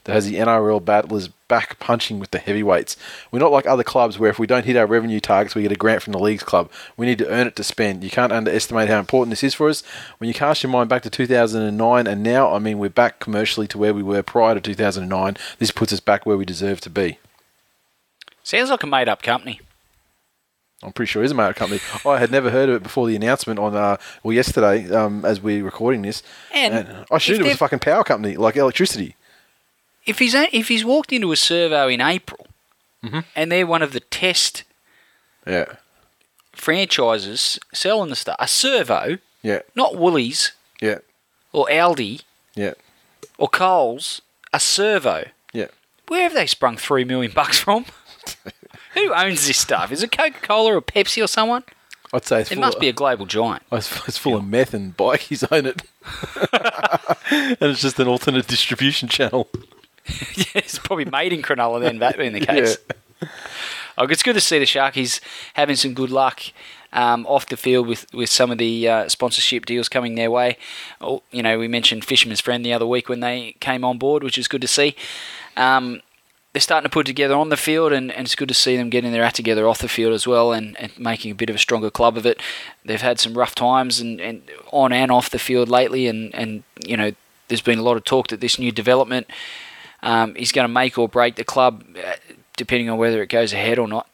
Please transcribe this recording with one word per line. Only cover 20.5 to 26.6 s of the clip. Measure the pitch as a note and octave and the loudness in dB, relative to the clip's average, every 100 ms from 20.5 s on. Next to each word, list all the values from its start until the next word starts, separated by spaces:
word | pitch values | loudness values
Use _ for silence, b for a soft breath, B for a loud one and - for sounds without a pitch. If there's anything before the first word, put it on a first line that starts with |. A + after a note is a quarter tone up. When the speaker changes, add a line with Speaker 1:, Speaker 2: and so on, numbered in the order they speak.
| _ _ _ | _ _ _
Speaker 1:
I'm | G2 | -12
pretty | - A2+ | -6 -2
sure | G#2+ | 0
it | C3 | 2
is | |
a | C3+ | 2
made-up | G2+ - | 2 0
company. | G2 G2+ B B C#3+ | -4 -4 B B 0
I | C3+ | 2
had | A#2 | 4
never | C3+ B2 | 2 2
heard | B2+ C3+ | 2 2
of | A#2+ | 2
it | |
before | F#2 C3+ A#2 | -2 -2 0
the | A2 | 2
announcement | A2+ C3 - G#2 | 2 0 -2 -2
on, | G#2+ G#2 | -2 0
uh, | G2+ G2 B B | 0 0 B B
well, | A2+ | 0
yesterday, | A#2 B2+ - G#2 G#2 F2+ G#2+ | 2 2 4 4 4 2 0
um, | G#2+ G#2 F2+ | 0 0 -2
as | G2+ | 0
we're | G#2 G#2 | -2 -2
recording | F#2+ - A#2 B2 | -4 -2 0 0
this. | G2+ - B B B | -2 -8 B B B
Speaker 2:
And | C#4+ | -2